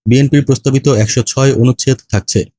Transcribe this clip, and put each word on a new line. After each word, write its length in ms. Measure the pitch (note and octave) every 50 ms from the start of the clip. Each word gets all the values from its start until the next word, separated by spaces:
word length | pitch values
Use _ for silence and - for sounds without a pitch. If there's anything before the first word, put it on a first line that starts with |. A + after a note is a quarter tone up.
| -
বিএনপির 400 | A2 A#2+ C3+ C#3+ B2+ D3+ C#3+ C#3
প্রস্তাবিত 400 | - C3 - - C3+ C3 C3+ - D3 B2+ G#2+
একশো 180 | G#2+ G2+ - B2+
ছয় 300 | A2+ - - C3+ C3+ C#3 C3 -
অনুচ্ছেদ 380 | A#2 B2+ B2 - - C3+ C3 - - -
থাকছে। 300 | - G2+ - - - G2 F2 - _